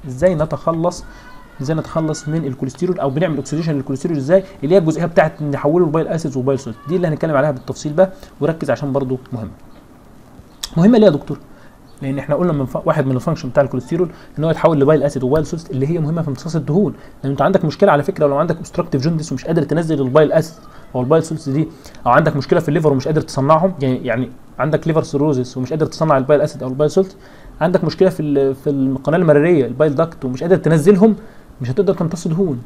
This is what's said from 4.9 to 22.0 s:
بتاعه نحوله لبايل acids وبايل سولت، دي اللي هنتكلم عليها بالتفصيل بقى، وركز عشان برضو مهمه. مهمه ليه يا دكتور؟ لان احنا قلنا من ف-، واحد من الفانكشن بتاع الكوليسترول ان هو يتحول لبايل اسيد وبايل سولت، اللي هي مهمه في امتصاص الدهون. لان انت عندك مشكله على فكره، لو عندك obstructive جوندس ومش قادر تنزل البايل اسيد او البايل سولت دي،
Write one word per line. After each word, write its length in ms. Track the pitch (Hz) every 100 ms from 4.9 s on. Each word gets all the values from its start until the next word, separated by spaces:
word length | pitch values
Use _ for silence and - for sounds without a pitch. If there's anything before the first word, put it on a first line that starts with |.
| 156 165
بتاعه 260 | - 156 - 147
نحوله 340 | 139 147 175 175
لبايل 220 | 160 147
acids 280 | 160 160 131
وبايل 220 | 127 131
سولت، 180 | 123 107 139
دي 80 | 180
اللي 120 | 175
هنتكلم 280 | 147 165 143
عليها 140 | 151
بالتفصيل 420 | 131 - 131 151
بقى، 180 | 151 190 - - -
وركز 300 | 147 160 151
عشان 220 | 120 143
برضو 260 | 131 131 127 -
مهمه. 180 | 120 104 - - - - - - - - - - - - 165
مهمه 220 | 190 240
ليه 80 | 208
يا 40 |
دكتور؟ 280 | 147 - 143 - - - - - -
لان 160 | 139 139
احنا 160 | -
قلنا 180 | 147 180
من 140 | 147 131
ف-، 200 | 156 165
واحد 200 | 151 135
من 100 | 127
الفانكشن 320 | 170 156 131
بتاع 140 | 143
الكوليسترول 480 | 135 127 - 165 175 - - -
ان 60 |
هو 60 | 156
يتحول 300 | 160 165 156
لبايل 220 | 135 156
اسيد 200 | 139 139
وبايل 240 | 127 156 147
سولت، 240 | 165 -
اللي 160 | 127 139
هي 120 | 170
مهمه 240 | 151 165
في 60 | 147
امتصاص 280 | 131 165 156
الدهون. 380 | 131 160 180 - - -
لان 80 | 135
انت 120 | 139
عندك 220 | 147 190
مشكله 280 | 156 - -
على 100 | 147
فكره، 240 | 139 190 147
لو 100 | 139
عندك 200 | 165 165
obstructive 460 | - - 175 139
جوندس 300 | 143 160 151
ومش 120 | 131
قادر 180 | - 160
تنزل 380 | 143 151 160 151
البايل 320 | 131 139 147
اسيد 240 | 160 165 - - - -
او 60 | 127
البايل 220 | 127 160
سولت 260 | 160 156 139
دي، 200 | 135 156 - - -